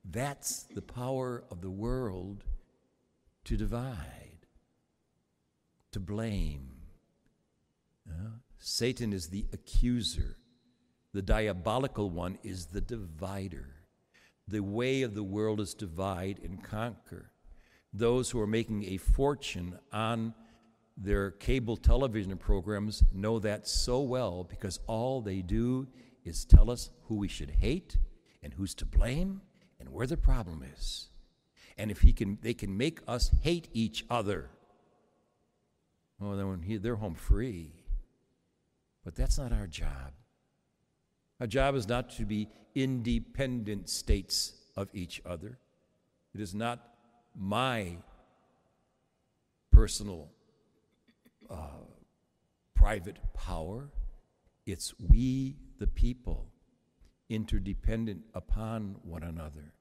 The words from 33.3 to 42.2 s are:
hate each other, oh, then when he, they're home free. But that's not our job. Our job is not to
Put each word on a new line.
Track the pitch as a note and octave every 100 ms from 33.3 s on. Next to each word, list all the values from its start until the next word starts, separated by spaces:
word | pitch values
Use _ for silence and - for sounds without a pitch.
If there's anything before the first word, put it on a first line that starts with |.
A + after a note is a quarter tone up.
| -
hate | D#3+ F3 -
each | A2+ A2+ - -
other, | A#2+ G2+ F2+ B1+ - _ _ _ _ _ _ _ _ _ _ _ _ _ _ _ -
oh, | G#2 G2
then | G2
when | F#2
he, | F2 A2
they're | A2 A2+
home | G#2
free. | D#2+ - G2+ B2+ F2+ D#2 D#2 - - - _ _ _ _ _ _ _ _ _
But | -
that's | D#2 - -
not | B2+
our | G#2+ F#2+
job. | D2+ D2+ C2+ C2+ C#2 _ _ _ _ _ _ _ _ _ _ _ _
Our | A#2+
job | C3 C3+
is | C#3 G2
not | A#2+ B2
to | -